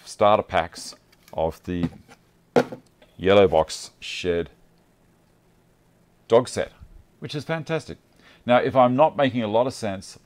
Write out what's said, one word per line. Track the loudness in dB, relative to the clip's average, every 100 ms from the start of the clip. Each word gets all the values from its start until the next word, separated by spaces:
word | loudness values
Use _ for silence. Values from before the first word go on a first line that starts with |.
| -16
starter | 0 2 4
packs | 2 -2 -2 -8 -18 -20 _ _ _
of | -4 -4 -4
the | -8 -6 -6 -8 _ -20 _ _ _ -4 -4 -10 _ _ _ -6
Yellow | 2 4 6
Box | 4 0 -6 -16 _
Shed | -14 -8 -4 -4 -6 _ _ _ _ _ _ _ _ _ _ _ _ _ _ _ _ _ 2
dog | 2 2
set, | -6 -8 _ -20 -20 _ _
which | -12
is | -12
fantastic. | -8 -10 -6 -8 -8 -18 _ _ _ _ 0
Now, | 2
if | 2 4
I'm | 4 4
not | 2 2
making | -2 0
a | -2
lot | 0 0
of |
sense | -4 -10 -10 -14 -20